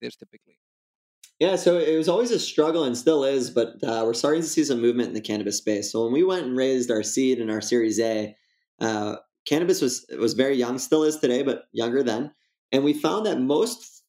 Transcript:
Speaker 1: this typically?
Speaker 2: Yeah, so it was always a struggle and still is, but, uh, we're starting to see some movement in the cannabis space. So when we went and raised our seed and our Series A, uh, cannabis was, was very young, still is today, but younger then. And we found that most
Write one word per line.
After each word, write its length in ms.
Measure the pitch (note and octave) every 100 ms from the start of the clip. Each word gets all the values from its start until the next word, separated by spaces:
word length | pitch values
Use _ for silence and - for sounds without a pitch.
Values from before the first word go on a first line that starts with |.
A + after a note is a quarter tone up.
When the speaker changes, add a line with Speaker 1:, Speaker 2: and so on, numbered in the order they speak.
Speaker 1:
this 140 | A#2+ -
typically? 440 | G#2+ A2+ _ _ _ _ _ _ _ _ - -
Speaker 2:
Yeah, 160 | D#3+ C4+
so 220 | C4+ F3
it 180 | D#3 D#3+
was 140 | D#3
always 220 | F3+ A#3+
a 80 | G#3
struggle 440 | - - D#3 E3
and 140 | C#3 A#2+
still 260 | E3 D#3
is, 280 | C3+ C#3 A#2
but, 240 | A#2+ A#2 -
uh, 200 | C#3 A2+ A2+
we're 80 |
starting 280 | A#2 C#3+ D#3+
to 60 | D#3+
see 160 | -
some 180 | C#3+ A#2+
movement 280 | A#2 A#2+ A#2
in 40 |
the 80 | G#2+
cannabis 360 | G#2+ G#2+ G2+ G2+
space. 340 | - G#2 G2+
So 120 | A2+
when 100 | A2+
we 100 | C#3
went 220 | F#3 F3+ C3
and 120 | B2+
raised 320 | C3 C3 A#2+
our 140 | A2
seed 360 | G#2+ - C3 A#2+
and 120 | A2
our 100 | G#2+
Series 380 | - A#2+ A2+ G#2
A, 360 | A2+ A2 G#2+ - _ _ _ -
uh, 360 | A2+ G#2+ G#2 G#2+ - _ -
cannabis 340 | D3 F3 F3+
was, 240 | C3+ - - C2
was 140 | A2+
very 220 | G#2+ C3+ C3+
young, 220 | A#2+ B2+
still 260 | - D#3
is 140 | D#3 D#3
today, 260 | C#3 B2
but 200 | C3+ - -
younger 320 | - A#2 B2+
then. 280 | B2 A2 D3 - _ _ -
And 120 | C3+
we 100 | C#3+
found 320 | D3 D#3 F#3+ G#3+
that 140 | C3
most 640 | C3 D3+ A#3 - - -